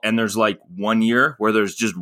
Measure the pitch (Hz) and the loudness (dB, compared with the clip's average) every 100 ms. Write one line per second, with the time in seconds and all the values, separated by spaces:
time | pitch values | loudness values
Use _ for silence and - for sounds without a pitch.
0 | 110 113 110 107 107 95 - 90 104 113 | -2 0 -2 0 0 -2 -10 -6 -2 2
1 | 113 120 147 131 107 107 101 - 113 90 | 2 2 0 0 0 2 0 -2 -4 -4